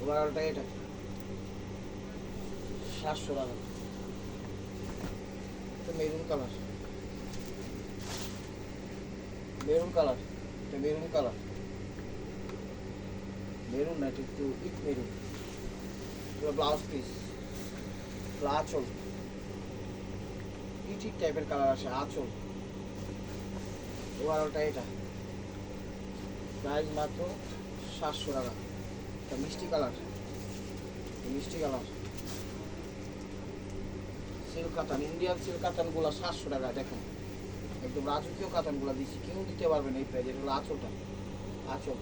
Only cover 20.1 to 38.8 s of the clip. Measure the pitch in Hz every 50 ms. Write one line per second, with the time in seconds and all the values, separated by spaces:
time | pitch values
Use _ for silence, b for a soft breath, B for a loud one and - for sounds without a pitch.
20.1 | 98 98 98 101 98 98 98 - 98 - 98 - - - - 185 196 196 202 220
21.1 | 196 - 170 160 143 160 147 - 151 143 139 135 131 - - - 127 - - -
22.1 | - - - - - - - - 98 98 - - 98 98 98 - 98 98 98 98
23.1 | 98 98 98 98 98 98 98 98 98 98 95 98 95 - - - - - - -
24.1 | - 98 - 151 156 151 156 151 147 156 151 151 135 131 117 95 98 - - -
25.1 | - - - - - - - - - - - - - - - - - - - -
26.1 | - - - - - - - - - - - 139 143 151 156 151 151 151 151 147
27.1 | - - 170 180 - - - - - - - - - - - - - - 160 151
28.1 | 147 147 - 151 139 135 127 123 120 - 95 - - - - - - - - -
29.1 | - - - - 139 131 139 151 - - 185 160 165 151 143 123 - - - -
30.1 | - - - - - - - - - 196 190 - - - - - - - - -
31.1 | - - - 123 131 143 143 - - 170 156 143 131 123 107 98 98 98 98 98
32.1 | - - - - 98 98 - 98 101 98 101 - - - 98 98 98 98 98 98
33.1 | - - - 98 - 98 98 98 101 98 98 98 98 98 98 98 98 98 98 -
34.1 | - - - - - - - - - 165 165 165 156 165 151 147 147 135 147 151
35.1 | 165 170 180 185 180 180 - 190 175 170 180 180 170 170 165 165 160 160 160 151
36.1 | 147 - - 175 165 - - 135 139 135 131 123 117 135 135 - - - - -
37.1 | - - - - - - - - - - - - - - - - 127 147 135 147
38.1 | 143 151 156 165 - - 196 180 175 175 151 151 143 139